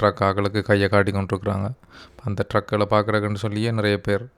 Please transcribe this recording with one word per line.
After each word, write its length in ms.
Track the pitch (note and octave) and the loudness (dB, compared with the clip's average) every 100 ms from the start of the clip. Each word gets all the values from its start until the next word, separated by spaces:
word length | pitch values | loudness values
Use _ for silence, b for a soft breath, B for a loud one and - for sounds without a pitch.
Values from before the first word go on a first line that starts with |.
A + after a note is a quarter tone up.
ட்ரக் 160 | G#2 - | 0 2
ஆக்களுக்கு 420 | G2 G2 G2+ G#2 | 0 2 0 0
கையை 280 | G2 G2+ G2 | 2 2 4
காட்டி 220 | G2+ G2 | 2 2
கொண்டிருக்கிறாங்க. 600 | G2 F#2+ F#2+ G#2 G2 G2+ B2+ B B B - | 0 -2 -4 -2 -2 -4 -8 B B B -10
அந்த 220 | G#2+ F#2+ G2+ | -6 -4 0
ட்ரக்குகளை 320 | G#2 - G#2+ G#2 | -2 0 0 2
பார்க்குறக்குன்னு 460 | G#2 G#2+ G#2+ G#2 G2+ | 2 2 0 0 -2
சொல்லியே 360 | G#2+ G#2 A2+ | -4 -2 -2
நிறைய 300 | A2 G#2 G2+ | 0 0 0
பேர் 260 | G#2 G2+ A#2+ | 0 -2 -4